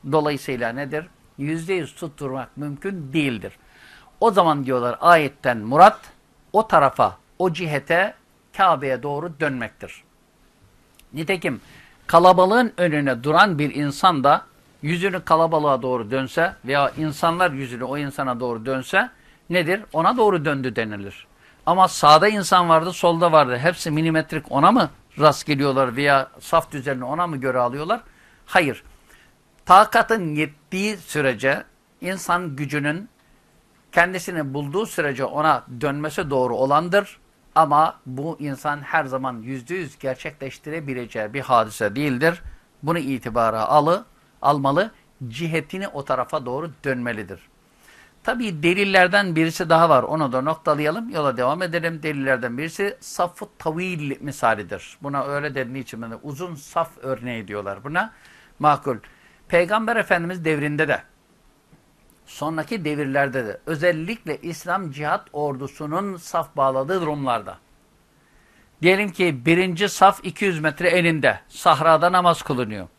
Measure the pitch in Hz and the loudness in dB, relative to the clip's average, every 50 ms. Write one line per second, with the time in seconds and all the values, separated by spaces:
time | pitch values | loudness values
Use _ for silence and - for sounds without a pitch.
0 | - 139 143 156 151 151 147 131 - - 131 120 120 113 117 135 143 135 147 151 | -6 0 0 0 2 0 -4 -4 -6 -8 -6 -4 -4 -4 -4 -6 -8 -6 -8 -8
1 | 165 180 _ _ _ _ _ - 139 147 160 165 165 170 190 180 151 - - - | -8 -10 _ _ _ _ _ -8 -6 -6 -6 -6 -4 -4 -4 -4 -4 -8 -10 -12
2 | 175 156 143 - 147 135 131 135 120 - _ 135 147 147 143 139 - 196 202 180 | -14 -14 -12 -10 -10 -8 -8 -8 -10 -10 _ -10 -10 -10 -10 -8 -10 -10 -8 -8
3 | 147 131 135 160 147 135 120 104 - 98 - _ _ _ _ - - - - - | -10 -4 -2 -2 0 0 -2 -6 -8 -12 -16 _ _ _ _ -20 -20 -20 -20 -20
4 | - _ _ _ 208 226 196 196 180 160 151 143 135 127 127 123 120 123 120 - | -20 _ _ _ 0 2 4 4 2 2 2 0 -2 -2 -2 0 0 -2 -4 2
5 | - 170 175 165 151 131 - _ - 131 120 113 107 113 131 156 180 214 - - | 6 6 6 6 6 0 -4 _ -2 -2 -2 -2 -4 0 8 8 8 8 8 4
6 | - - - _ _ _ _ _ _ _ - 202 220 - - 160 143 131 - - | -16 -20 -20 _ _ _ _ _ _ _ 0 0 2 4 4 4 4 4 4 2
7 | 117 101 95 - _ _ _ _ 180 185 165 170 185 160 151 135 143 - 165 175 | 0 0 0 -6 _ _ _ _ -2 -2 -2 -2 -6 -4 -4 -4 -2 2 2 2
8 | 190 220 - _ _ _ _ _ _ _ - - 196 185 165 135 139 135 131 120 | 2 0 -2 _ _ _ _ _ _ _ 0 2 4 4 4 2 0 -2 -2 -2
9 | 123 143 143 143 160 175 156 135 160 143 135 123 117 104 _ _ - 92 - - | -4 -6 -6 -6 -6 -8 -6 -4 -4 -2 -2 -4 -8 -10 _ _ -18 -18 -18 -20
10 | _ _ _ _ _ _ _ _ _ _ _ _ _ _ _ _ _ _ _ _ | _ _ _ _ _ _ _ _ _ _ _ _ _ _ _ _ _ _ _ _
11 | _ _ - 143 165 147 196 175 - 175 127 - - - - - - - _ _ | _ _ -12 -10 -4 -4 -4 -2 -2 -6 -6 -6 -12 -20 -20 -20 -20 -20 _ _
12 | _ - - 165 175 185 185 180 185 185 214 247 247 220 - - 180 170 151 147 | _ 4 4 8 8 10 8 8 6 6 6 4 2 2 0 0 0 0 0 0
13 | 143 139 127 117 120 147 156 170 202 208 175 143 147 143 - 135 147 143 139 - | 0 0 -2 -2 -2 0 4 4 4 4 4 -2 -2 -2 -2 -4 -4 -4 -2 2
14 | - 190 170 139 123 143 151 165 - _ _ _ _ _ _ _ - 147 170 175 | 2 2 2 4 4 4 4 4 0 _ _ _ _ _ _ _ -4 -4 -4 -2
15 | 180 196 185 180 - - 165 160 165 165 165 156 151 147 135 123 123 127 127 120 | -2 -2 -4 -4 0 2 4 4 4 2 2 2 2 2 2 2 0 -2 -2 -2
16 | 113 104 127 135 131 123 - 170 165 185 - - - 120 139 143 143 131 - 127 | -2 -4 -4 -4 -4 -2 -2 -2 -2 -2 -2 -8 -6 -2 0 2 0 0 -2 -4
17 | 156 156 143 - - 165 165 175 185 175 139 135 139 120 123 117 127 123 139 147 | -6 -6 -4 0 0 0 2 2 0 0 0 -4 -8 -10 -8 -8 -8 -6 -6 -6
18 | 147 139 131 - 139 131 123 117 127 123 117 113 110 135 135 131 127 - - 190 | -6 -8 -6 -6 -4 -4 -4 -4 -4 -6 -6 -6 -6 -6 -6 -6 -6 -2 -2 -2
19 | 226 247 _ _ _ _ _ _ _ _ 170 180 170 151 185 214 208 - - 156 | -2 -2 _ _ _ _ _ _ _ _ -2 -2 0 0 -2 -4 -4 -4 -2 0
20 | 165 190 247 247 220 208 190 170 143 160 143 139 127 127 107 120 113 107 107 98 | 2 2 2 4 2 2 2 2 0 -2 -2 -2 -4 -4 -4 -4 -4 -4 -6 -10
21 | 98 98 - - - _ _ _ _ - _ _ _ 156 175 185 185 180 - - | -10 -12 -14 -16 -20 _ _ _ _ -20 _ _ _ 0 4 4 4 4 4 4
22 | - 147 151 156 180 214 214 208 185 - 196 180 175 170 165 160 160 180 170 - | 8 8 8 8 8 4 2 0 0 4 4 4 6 6 4 4 4 0 -4 2
23 | - 175 170 165 175 170 156 156 143 123 123 120 135 170 180 - - 170 147 156 | 2 2 4 4 2 6 6 6 6 6 0 0 0 -2 -2 -2 -6 -2 -2 0
24 | 160 165 160 160 156 - - 156 - - - 139 151 185 220 262 180 139 - - | 0 2 2 0 -2 -2 -8 -8 -8 -2 0 4 4 6 6 4 2 0 -4 -16
25 | _ _ _ - 147 151 139 - - - 151 139 143 139 135 135 135 123 113 135 | _ _ _ 4 4 4 4 2 -2 -4 -2 0 0 0 2 2 0 0 -2 0
26 | 143 143 139 135 131 - - - - - - 165 160 - - 143 120 143 135 127 | 2 4 4 2 2 -2 -12 -20 -6 0 0 0 0 -2 -12 -10 -6 -6 -6 -6
27 | 127 123 147 165 175 170 156 135 127 131 123 127 123 120 127 143 151 175 220 233 | -6 -8 -4 -4 -4 -4 -4 -4 -4 -2 0 0 0 0 -2 -6 -4 -4 -4 -6
28 | - - _ _ _ _ _ _ _ - - 190 165 139 113 - _ - - _ | -6 -18 _ _ _ _ _ _ _ 0 2 2 2 2 -4 -6 _ -20 -20 _
29 | _ _ _ _ _ _ _ _ _ _ _ _ _ - 180 190 214 208 - 233 | _ _ _ _ _ _ _ _ _ _ _ _ _ 8 8 8 8 8 4 2
30 | 220 - 226 226 180 160 151 151 156 147 151 _ _ _ - 190 196 214 214 180 | 2 2 0 -2 -2 -4 -2 -2 -2 -4 -6 _ _ _ -6 -4 -4 -4 -6 -8
31 | 156 - - 151 143 135 123 101 110 135 143 - - _ _ _ _ _ _ _ | -12 -8 -4 -2 0 0 -2 0 0 0 0 0 -6 _ _ _ _ _ _ _
32 | - 175 190 185 - - 175 175 185 165 139 131 147 135 143 147 143 147 151 175 | -8 -8 -8 -6 -2 -2 -2 -2 -2 -6 -8 -8 -8 -4 -4 -4 -2 -2 -4 -4
33 | 208 - _ _ _ _ _ _ _ _ _ _ _ _ _ _ _ _ - 175 | -8 -14 _ _ _ _ _ _ _ _ _ _ _ _ _ _ _ _ 2 2
34 | 170 180 185 185 175 - 175 165 151 139 131 147 147 139 143 190 226 220 - - | 2 2 0 -8 -8 -6 -6 -6 -6 -4 -6 -6 -6 -4 -4 -4 -4 -4 -4 -4
35 | 156 143 135 120 135 113 - 143 151 160 143 120 - - 127 120 147 147 139 147 | -2 -2 -2 -4 -6 -4 -2 0 2 2 2 2 -2 -10 -10 -4 -4 -4 -4 -4
36 | 151 156 147 - 180 143 139 131 127 120 117 104 131 135 143 151 165 180 180 202 | -6 -6 -4 -6 -4 -2 0 0 0 0 0 0 2 2 2 2 2 2 0 0
37 | 202 - - _ _ _ _ _ _ _ _ 160 160 147 147 147 160 165 - - | 0 0 -16 _ _ _ _ _ _ _ _ 2 4 4 4 4 4 2 0 -8
38 | _ 135 127 131 143 165 156 - 147 147 135 123 - 151 147 147 139 - - 160 | _ -14 -10 -8 -8 -8 -8 -8 -8 -8 -8 -6 -6 -6 -6 -6 -6 -2 -2 -2
39 | 147 131 131 131 131 131 123 113 110 123 135 131 120 127 175 190 170 135 - _ | -2 -2 -6 -6 -6 -6 -8 -8 -10 -10 -12 -12 -10 -10 -8 -8 -8 -10 -12 _
40 | - 131 127 - - 160 147 _ 139 135 - - _ 151 151 170 151 139 131 123 | -8 -8 -6 -6 -10 -14 -12 _ -14 -14 -14 -14 _ -10 -10 -10 -8 -8 -8 -8
41 | 120 110 - 117 107 107 113 139 131 - 127 117 110 110 104 - 113 101 101 131 | -8 -8 -8 -8 -8 -6 -6 -8 -2 2 2 2 2 0 -4 -4 -4 -2 -2 -2
42 | 147 147 127 120 147 165 170 - - - - - _ _ _ _ - 143 170 175 | -2 -2 0 2 2 0 0 0 -12 -18 -18 -20 _ _ _ _ -4 -4 -4 -2
43 | 147 135 135 120 - 123 110 120 117 113 110 113 107 - 143 151 147 160 175 208 | -2 -4 -6 -6 -6 -4 0 2 2 2 2 0 0 4 4 4 4 4 0 0
44 | 233 _ _ _ _ _ _ _ - 135 147 147 135 135 139 165 202 226 - _ | -2 _ _ _ _ _ _ _ 0 2 2 2 2 0 2 2 0 -2 -6 _
45 | _ _ _ _ 131 120 113 131 170 160 165 160 151 - - 190 196 - - 143 | _ _ _ _ -14 -14 -10 -8 -6 -4 -4 -4 -6 -6 -10 -10 -10 -8 -10 -12
46 | 135 - 139 127 123 - - 151 127 123 123 139 165 165 135 _ - 143 131 123 | -4 -4 -2 -2 -2 -4 -4 -6 -6 -6 -6 -6 -8 -10 -14 _ -4 -4 -4 -2
47 | 120 120 117 104 104 90 95 - - _ _ _ _ _ _ _ _ - - - | -4 -6 -6 -8 -10 -12 -14 -16 -18 _ _ _ _ _ _ _ _ -20 -20 -20
48 | - _ _ _ _ - 254 240 247 208 175 147 147 170 175 196 202 196 190 190 | -20 _ _ _ _ -6 -4 -4 -4 -6 -6 -2 0 0 2 2 0 2 4 4
49 | 180 180 185 202 202 185 165 156 165 165 165 - 185 160 165 160 170 165 147 127 | 4 4 2 0 0 0 0 0 0 0 -2 -6 0 2 4 4 6 6 6 4
50 | 123 - 151 160 151 131 120 127 131 151 160 - _ 165 151 143 151 151 165 220 | 4 2 -2 -2 -2 -2 -2 -2 -2 -2 -4 -2 _ -2 0 0 0 -2 -2 -4
51 | 226 240 196 165 147 139 123 123 123 127 147 175 185 175 160 175 160 165 165 151 | -8 -6 -4 -2 -2 -2 0 0 -2 -2 0 -2 -4 -4 -4 -4 -4 -4 -8 -6
52 | 151 156 151 139 135 131 131 123 123 123 120 127 156 165 160 - 196 202 202 _ | -6 -6 -6 -4 0 0 0 0 -2 -6 -6 -6 -8 -8 -6 -4 -6 -6 -6 _
53 | - - - - 175 175 - - 208 - _ _ - 160 156 170 185 185 180 160 | -18 -14 -4 -4 -4 -4 -4 -12 -16 -16 _ _ -8 -6 -6 -4 -6 -6 -6 -6
54 | 147 143 143 - - 143 131 - - 117 110 101 101 82 101 95 - - - _ | -6 -8 -8 -8 -10 -12 -8 -2 0 0 0 0 -4 -10 -10 -12 -12 -18 -20 _
55 | - 143 139 139 135 139 143 143 147 151 131 139 131 117 127 135 123 - - 113 | -10 -6 -4 -4 -4 -4 -6 -6 -6 -6 -6 -6 -6 -6 -8 -12 -12 -12 -12 -14
56 | 117 113 113 - - 147 143 139 180 180 165 139 - - - 175 165 165 - - | -12 -12 -14 -14 -12 -14 -12 -10 -12 -12 -12 -16 -18 -6 -4 -4 -4 -4 -8 -12
57 | - 135 131 113 120 123 120 113 104 92 104 104 101 98 98 98 107 139 156 180 | -8 -8 -8 -6 -6 -10 -8 -10 -10 -10 -10 -8 -8 -8 -10 -10 -10 -4 -4 -4
58 | 208 226 - _ _ - - - _ _ _ _ 151 151 147 139 - 139 123 104 | -4 -4 -10 _ _ -20 -20 -20 _ _ _ _ 2 2 2 2 0 -6 -6 -6
59 | - - _ _ _ _ _ _ _ _ - 170 175 170 208 220 220 220 240 226 | -8 -20 _ _ _ _ _ _ _ _ 2 2 2 2 0 -2 -2 0 -2 -2
60 | 196 - 190 175 170 170 185 180 160 160 156 143 143 147 147 147 160 147 127 - | 0 0 0 0 0 -4 -8 -4 -2 -2 -2 0 -2 -4 -2 -2 0 0 0 -4
61 | - _ _ _ _ _ _ _ _ _ _ _ _ _ _ _ _ _ _ _ | -4 _ _ _ _ _ _ _ _ _ _ _ _ _ _ _ _ _ _ _
62 | _ _ _ _ _ - - - 147 151 165 160 151 - 233 220 165 151 151 143 | _ _ _ _ _ -20 -14 -8 -8 -6 -6 -6 -6 -6 -8 -6 -4 -4 -4 -4
63 | 147 135 135 139 143 139 123 135 120 104 98 - _ - 165 139 160 180 175 156 | -4 -2 0 0 0 0 -2 -6 -6 -6 -10 -10 _ -8 -6 0 0 0 0 0
64 | 160 180 233 226 _ 160 147 - - 170 165 - - 175 175 196 190 160 135 143 | -4 -8 -8 -10 _ -10 -10 -8 -8 -12 -12 -10 -6 -4 -4 -4 -4 -8 -10 -8
65 | 151 147 175 202 - _ - 147 151 147 139 127 139 131 - - 156 147 156 175 | -4 -4 -4 -4 -6 _ -8 -6 -4 -4 -6 -6 -10 -12 -12 -12 -10 -6 -6 -4
66 | 196 202 190 170 - - - 170 156 - _ 151 139 135 131 135 135 143 190 185 | -4 -6 -10 -12 -14 -6 -4 -4 -4 -4 _ 0 0 0 0 -2 -2 -2 -2 -2
67 | 170 151 147 147 139 131 120 113 101 95 - - _ _ _ _ _ _ _ _ | -2 -4 -4 -4 -2 -2 -4 -4 -4 -10 -18 -18 _ _ _ _ _ _ _ _
68 | _ _ _ _ _ _ _ _ _ _ _ _ _ _ _ _ 156 175 190 190 | _ _ _ _ _ _ _ _ _ _ _ _ _ _ _ _ 2 2 2 2
69 | 208 202 170 - 185 175 147 127 120 160 165 175 185 185 175 160 208 196 - - | 0 -4 -2 -2 -2 -2 -2 -2 0 0 2 2 2 -2 -2 -4 -4 -4 2 6
70 | 190 196 202 - - - - - 208 196 175 156 151 156 147 - 175 175 165 180 | 4 4 4 2 -8 -10 -6 -4 -2 -2 -2 -2 -4 -4 -4 0 0 2 2 4
71 | 170 170 160 151 131 131 101 - _ _ - - - 180 156 131 160 165 160 156 | 2 2 0 2 2 0 0 0 _ _ -18 0 2 2 4 4 4 4 4 6
72 | 170 180 180 180 180 175 165 - - - 147 123 123 107 107 101 92 87 _ | 4 2 2 4 4 4 2 2 -2 -4 -4 -4 -4 -6 -6 -10 -12 -14 _